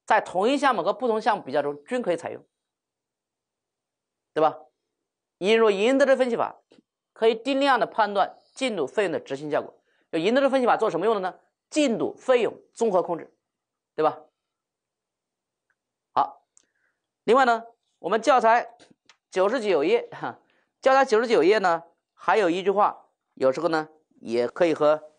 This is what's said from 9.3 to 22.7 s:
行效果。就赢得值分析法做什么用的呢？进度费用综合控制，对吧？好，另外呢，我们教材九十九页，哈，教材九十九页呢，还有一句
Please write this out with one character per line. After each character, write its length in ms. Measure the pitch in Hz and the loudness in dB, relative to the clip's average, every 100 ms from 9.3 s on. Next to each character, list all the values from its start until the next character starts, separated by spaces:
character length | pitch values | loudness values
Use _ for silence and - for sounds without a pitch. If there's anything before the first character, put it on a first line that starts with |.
行 160 | 135 151 | -10 -4
效 100 | 143 | -4
果。 140 | - _ _ _ - | -6 _ _ _ -8
就 60 | 165 | -4
赢 140 | 185 | 0
得 80 | 254 | 0
值 80 | 269 | 0
分 120 | 262 | 0
析 60 | 233 | 0
法 100 | 156 | 0
做 120 | 214 | 0
什 120 | 160 | -2
么 40 | |
用 120 | 208 208 | -2 -2
的 40 | |
呢？ 160 | 185 180 _ _ _ | -6 -12 _ _ _
进 300 | 302 285 214 | -2 0 0
度 160 | 131 | -4
费 280 | - - 247 | -6 0 0
用 140 | 185 - _ | 0 -6 _
综 200 | - 233 | -4 0
合 100 | 180 | 0
控 160 | 170 165 | -2 -8
制， 160 | - _ _ _ _ _ _ - | -10 _ _ _ _ _ _ -2
对 80 | |
吧？ 180 | 156 147 - _ _ _ _ _ _ _ _ _ _ _ _ _ _ _ _ _ _ | -2 -2 -20 _ _ _ _ _ _ _ _ _ _ _ _ _ _ _ _ _ _
好， 320 | 127 147 - _ _ _ _ _ _ _ _ | -2 -2 -6 _ _ _ _ _ _ _ _
另 100 | - | 2
外 100 | 254 | 4
呢， 200 | 247 226 - _ _ _ | 4 0 -4 _ _ _
我 100 | 175 | -4
们 140 | 214 | -2
教 180 | 302 254 | 2 4
材 360 | 220 233 - - - _ _ _ _ | 4 2 0 -14 -20 _ _ _ _
九 180 | 185 196 | -2 0
十 120 | 262 | 0
九 220 | 208 156 | 0 0
页， 260 | 156 240 - | 2 -2 -4
哈， 260 | - 139 - _ _ _ _ | -12 -12 -12 _ _ _ _
教 140 | 269 | 2
材 100 | 269 | 4
九 160 | 269 214 | 4 2
十 60 | 233 | 2
九 160 | 196 | 2
页 160 | 160 214 | 4 4
呢， 240 | 185 165 - _ _ | 2 -2 -6 _ _
还 220 | _ - 208 | _ -2 0
有 120 | 180 | 0
一 140 | 175 | 0
句 80 | 185 | -2